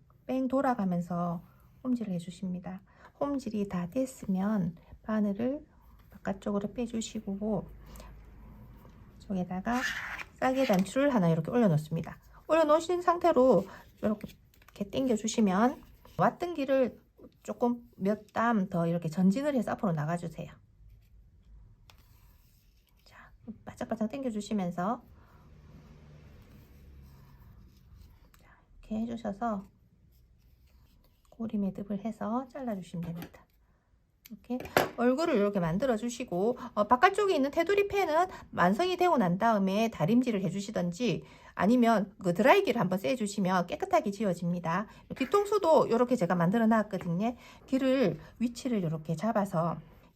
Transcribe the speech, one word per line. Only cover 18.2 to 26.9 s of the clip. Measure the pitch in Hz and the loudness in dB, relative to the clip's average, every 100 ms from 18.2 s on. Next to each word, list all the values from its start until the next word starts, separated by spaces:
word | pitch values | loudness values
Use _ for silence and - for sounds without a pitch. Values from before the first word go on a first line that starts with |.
| - | -4
땀 | 214 233 220 190 | -2 2 2 0
더 | 170 170 | 0 0
이렇게 | 170 165 | 0 -2
전진을 | 190 185 214 294 | 4 4 4 0
해서 | 262 - | 0 -2
앞으로 | - 202 | -2 -2
나가주세요. | 160 151 175 175 165 - - _ _ - - _ - - - - - - - - - - - - - _ _ _ _ _ _ | -2 -2 -4 -6 -12 -14 -18 _ _ -20 -20 _ -20 -20 -20 -20 -20 -20 -20 -20 -20 -20 -20 -20 -20 _ _ _ _ _ _
자, | _ - - - - - | _ -20 -20 -20 -18 -18
바짝바짝 | - - - 226 220 | -18 -12 -6 -4 -4
당겨주시면서, | 277 262 214 - 214 175 175 185 254 - - - - - - - - - - - - - - - - - - - | -4 -4 -4 -4 -2 -2 -2 -4 -4 -8 -20 -20 -20 -20 -20 -20 -20 -20 -20 -20 -20 -20 -20 -20 -20 -20 -20 -20